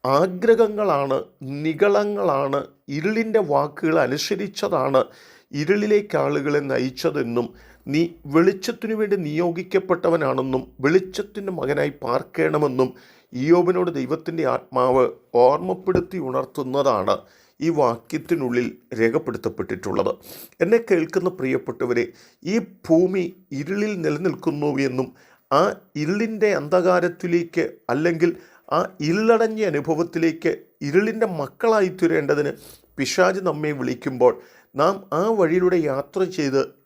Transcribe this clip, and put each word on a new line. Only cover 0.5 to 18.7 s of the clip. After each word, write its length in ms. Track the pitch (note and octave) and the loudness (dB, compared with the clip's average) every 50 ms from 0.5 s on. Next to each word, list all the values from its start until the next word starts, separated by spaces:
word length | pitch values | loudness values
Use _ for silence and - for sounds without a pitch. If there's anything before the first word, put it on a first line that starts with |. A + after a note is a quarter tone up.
| A3+ A3 A3+ G#3 G#3 G#3 G#3+ F#3+ D#3 C#3 C#3 C3+ C3+ - - - _ _ C#3 C3 C#3 C#3+ | 6 6 4 2 2 -2 0 2 2 2 2 0 -2 -2 -4 -8 _ _ -10 -10 -8 -4
നിഗളങ്ങളാണ്, 1000 | D3+ D#3+ D#3+ - G3+ G3+ G3+ G3+ G#3 G#3 G#3 G3+ G3 F3 C#3 C3+ C#3+ C#3 C#3 C#3+ - - _ _ _ - | -4 -4 2 2 4 4 4 2 2 0 -2 0 0 0 2 0 0 0 -2 -4 -4 -6 _ _ _ -8
ഇരുളിൻ്റെ 520 | C#3 D3+ D#3 G3+ A3 A3+ A3+ A3 G#3+ A3 F#3+ | -8 -2 -2 0 0 0 -2 2 0 0 2
വാക്കുകൾ 540 | D3 C#3+ C#3 C#3+ D3 D3 - - D#3+ D#3+ E3 | 2 2 0 0 0 -4 -2 -2 2 2 2
അനുസരിച്ചതാണ് 1000 | C#3 A#2+ C3+ D3+ - - G#3 F3+ G3+ F#3+ - - G3+ - F3 C#3+ C3 C#3 C#3 C3 - - - - - - - _ _ _ | 2 2 0 -4 -2 -4 -4 -4 -4 -8 -6 -6 -4 -2 -2 0 0 2 2 2 2 0 -8 -20 -20 -20 -20 _ _ _
ഇരുളിലേക്ക് 680 | - C#3+ D3+ D3+ G3+ G#3 G3+ G#3 G#3 G3+ G#3 G#3 - | -8 -6 0 0 0 0 2 2 2 2 0 0 -2
ആളുകളെ 440 | D3 C#3 C#3 D3 D3 C3+ D3 D3 D3 | -2 0 0 -2 -2 -2 0 -2 -2
നയിച്ചതെന്നും, 880 | C#3+ C3+ C3 B2 B2 C3 B2+ - - E3 D3 C#3+ B2 A#2 A#2 A#2+ A#2 A#2 - - - - - _ _ | -2 0 -2 -2 -2 -4 -6 -4 -4 -2 -2 -2 -4 -2 -2 -2 -2 -4 -8 -18 -20 -20 -20 _ _
നീ 140 | C3 C#3 D#3 E3+ E3+ - - _ | -4 -2 -2 -2 -2 -4 -14 _
വെളിച്ചത്തിനു 720 | C#3+ C#3 D#3+ F3 F#3+ G3 F#3+ - - A#3 - - A3 A3 | 0 2 4 4 4 2 0 -6 -8 -6 -6 -6 -6 -2
വേണ്ടി 220 | G#3+ G#3+ G3+ G3+ | -2 0 0 0
നിയോഗിക്കപ്പെട്ടവനാണെന്നും 1500 | G3 E3 D3 D3+ D#3+ F3 F3 E3 E3+ F#3 F#3 - F#3 F#3 - F3+ F3 - E3+ E3 E3 D3+ C3 C3 C3 C3 C3+ C3 C3 C3 - _ - | -2 -2 -4 -2 -2 -2 -2 -2 -4 -8 -2 -2 -2 0 0 -2 0 2 0 2 2 0 0 0 0 -2 -2 -2 -4 -4 -6 _ -2
വെളിച്ചത്തിൻ്റെ 720 | B2+ C#3+ E3 F#3 F#3 F#3 - - G3+ - - G#3 G3 G3 | 0 4 4 4 2 0 -8 -10 -10 -8 -10 -8 -8 -6
മകനായി 420 | F3+ D#3+ C3+ C3 D3 D3 D3 D3 C#3 | -6 -4 -4 -2 0 0 -2 -2 -4
പാർക്കണമെന്നും 920 | - - A#2+ A#2+ C#3 C#3+ - - - D#3+ D#3 D3+ D3+ D3+ C#3 B2+ C3 C3 B2+ - - - - _ _ _ _ - | -6 -4 -2 -2 -2 -2 -4 -2 0 0 2 2 2 0 0 2 2 0 0 0 -12 -20 -20 _ _ _ _ -8
ഇയ്യോബിനോട് 580 | B2 C3+ D#3 E3+ F3+ F3 F3 F3+ F3+ F3+ F3 D#3 | -4 0 2 2 2 2 2 0 0 -2 -2 -4
ദൈവത്തിൻ്റെ 500 | C#3+ B2+ B2 D#3 D#3+ - - E3 D#3+ D3+ | -4 -4 -4 -6 -6 -6 -8 -6 -2 -2
ആത്മാവ് 600 | C3 B2 B2 - _ B2+ B2+ B2+ C3 B2+ C3 B2+ - - - _ _ - | -2 -2 -4 -6 _ -2 0 2 4 4 4 2 2 0 -10 _ _ 2
ഓർമ്മപ്പെടുത്തി 800 | A#2+ B2 B2+ C#3+ D#3 F3 F#3 F#3 F3+ F#3 F#3+ F3+ F3+ F3+ - F#3+ F#3 | 4 4 6 4 2 -2 -4 -6 -4 -2 0 0 0 -2 -2 -8 -8
ഉണർത്തുന്നതാണ് 960 | D3 C3 B2+ C3+ C3 - _ - C3 B2+ C3 C#3+ C3+ C#3 A#2 G2+ F#2 G2+ G2+ - - _ _ _ _ _ _ _ | -6 -4 -4 -4 -4 -4 _ -6 -6 -2 -2 0 2 2 2 2 2 0 0 0 -2 _ _ _ _ _ _ _
ഈ 100 | C#3 E3 | -2 -2
വാക്യത്തിനുള്ളിൽ 1000 | D#3+ D3+ C#3 A#2+ A2+ A#2 _ _ - D3+ D#3 - F3 D3+ C3+ B2 A#2+ A#2+ B2 A2+ | 2 2 2 2 0 -2 _ _ -8 -8 -2 -2 -2 -2 0 0 0 0 0 -2